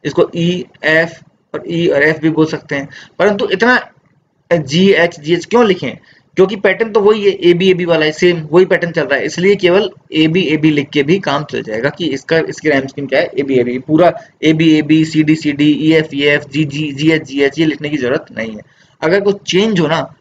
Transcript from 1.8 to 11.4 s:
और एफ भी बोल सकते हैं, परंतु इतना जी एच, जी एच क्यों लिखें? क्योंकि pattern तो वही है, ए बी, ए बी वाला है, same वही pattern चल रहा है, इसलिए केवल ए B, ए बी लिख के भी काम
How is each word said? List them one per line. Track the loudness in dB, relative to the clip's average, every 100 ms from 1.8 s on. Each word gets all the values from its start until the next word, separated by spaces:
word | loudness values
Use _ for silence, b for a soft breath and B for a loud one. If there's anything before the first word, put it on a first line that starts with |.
| 0
और | 2
एफ | 0 0
भी | -2
बोल | 0 -2
सकते | -2 -8 -8
हैं, | -8 B B -2
परंतु | 0 0 -4
इतना | 0 2 0 -2 _ _ _ _ _ _
जी | -2 0 2 4
एच, | 4 2 -2
जी | -2
एच | -2
क्यों | 0 2 2
लिखें? | 0 -4 -10 b b b 0
क्योंकि | 0 2
pattern | 0 0 0
तो | 2
वही | 2 4
है, | 2
ए | 2 2
बी, | 4 2
ए |
बी | 2
वाला | 0 0 0
है, |
same | 2 0 0 0
वही | 2
pattern | 2 0 -2
चल | -4
रहा | -2 -2
है, | -4
इसलिए | 0 0 2
केवल | 2 2 0 -8 _
ए | 0 2
B, | 2
ए | 0 2
बी | 2
लिख | 0 -2
के | -2
भी | 0 0
काम | 0 -4